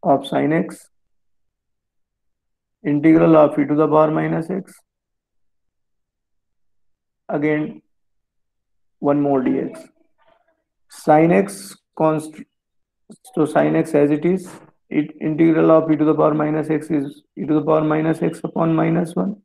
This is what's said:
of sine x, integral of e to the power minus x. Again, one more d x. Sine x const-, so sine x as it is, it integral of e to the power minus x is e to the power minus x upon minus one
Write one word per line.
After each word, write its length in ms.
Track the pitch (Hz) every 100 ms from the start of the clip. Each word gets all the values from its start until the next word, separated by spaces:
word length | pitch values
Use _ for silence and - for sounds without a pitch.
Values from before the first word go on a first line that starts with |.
of 220 | 143 139 -
sine 260 | 147 143
x, 360 | 160 156 - _ _ _ _ _ _ _ _ _ _ _ _ _ _ _ _ _ _ _ _
integral 520 | 190 147 156 160 170 160
of 220 | 151 147
e 80 | 143
to 100 | 151
the 120 | 156
power 240 | 151 156
minus 380 | 156 156 165 165
x. 240 | 190 190 - _ _ _ _ _ _ _ _ _ _ _ _ _ _ _ _ _ _ _ _ _ _ _ _ _
Again, 540 | - 151 151 151 - _ _ _ _ _ _ _ _ _ _ _ _
one 200 | 143 143
more 220 | 143 135
d 180 | 127 -
x. 200 | - - - _ _ _ _ _ _ _ _ _ _
Sine 420 | - - 151 165
x 440 | 185 196 - - - _ -
const-, 460 | 156 156 156 - - _ _ _ _ _ _ - -
so 120 | - 151
sine 300 | - 151 160
x 200 | 160 147
as 160 | 147
it 140 | 147 160
is, 220 | 190 - - - _ _
it 220 | 151 151 -
integral 520 | 156 156 165 160 160
of 200 | 160 160
e 40 | 151
to 100 | 151
the 80 |
power 220 | 156 156 151
minus 340 | 151 156 156
x 220 | 151 151
is 320 | 151 139 - _ -
e 100 | 135
to 100 | 151
the 80 |
power 200 | 147 156
minus 380 | 156 151 160 160
x 200 | 170 165
upon 320 | 170 - 165 160
minus 400 | 165 165 170 -
one 200 | 190 214